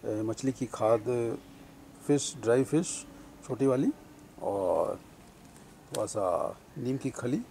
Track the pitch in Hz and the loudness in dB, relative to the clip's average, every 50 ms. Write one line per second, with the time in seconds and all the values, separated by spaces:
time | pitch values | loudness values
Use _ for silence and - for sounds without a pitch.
0 | - 117 110 107 110 110 110 - - 135 127 - 127 113 - - 113 107 117 113 | -4 -4 -4 -2 -2 -4 -4 -2 -2 -4 -2 -2 -6 -6 -2 0 4 4 4 4
1 | 107 123 123 120 117 113 113 - - - - - - - - - - - - - | 4 0 -2 0 0 -2 -4 -6 -10 -18 -20 -20 -20 -20 -20 -20 -20 -20 -20 -10
2 | - - 143 143 - - - 131 107 113 117 131 131 - - 160 170 - - - | 2 2 2 4 2 -4 -8 -2 2 4 4 4 4 4 2 0 0 0 -6 -8
3 | - - - - - - - - - - 131 110 135 135 127 127 156 254 311 - | -10 -14 -18 -20 -20 -20 -20 -20 -8 -8 -2 2 4 4 4 4 2 2 0 -2
4 | - - - - - - - - - 95 101 101 95 90 85 82 85 - 92 - | -12 -20 -20 -20 -20 -20 -14 -6 -4 -2 -2 0 2 2 4 2 2 0 -2 -6
5 | - - - - - - - - - - - - - - - - - - - - | -10 -18 -20 -20 -20 -20 -20 -20 -20 -20 -20 -20 -20 -20 -20 -20 -18 -8 -4 -4
6 | 107 101 - 107 98 92 85 - - - - - - - - - 123 123 131 135 | -4 -2 -2 0 0 2 2 0 0 -2 -6 -10 -18 -14 -10 -6 -2 -2 -2 -2
7 | - 131 - - - 123 135 202 247 - | -4 -6 -6 -4 -2 -2 -2 -2 -4 -8